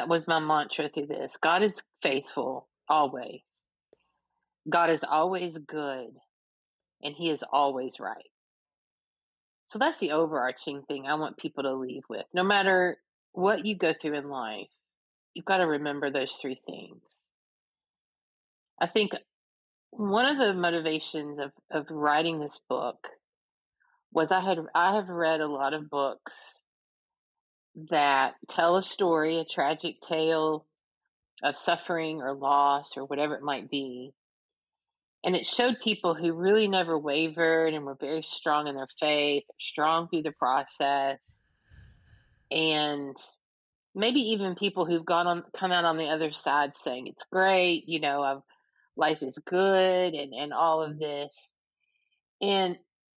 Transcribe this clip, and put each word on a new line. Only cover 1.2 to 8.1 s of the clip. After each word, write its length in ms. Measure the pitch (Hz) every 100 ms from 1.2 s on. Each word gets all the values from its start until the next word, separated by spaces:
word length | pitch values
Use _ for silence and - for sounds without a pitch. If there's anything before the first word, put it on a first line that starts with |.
| 139 -
God 260 | 156 175
is 180 | 208 - - -
faithful 680 | 160 135 - - 123 135 - _ -
always. 540 | 156 139 123 120 127 _ - _ _ _ _ _ _ _ _ _ _ 156
God 200 | 170 165
is 140 | 156
always 540 | - 151 175 185 175 160
good, 600 | 147 156 143 131 117 131 _ _ _ _ _ _ _ _
and 120 | 147 147
he 140 | 170
is 140 | 143
always 560 | - 139 143 131 131 -
right. 320 | 98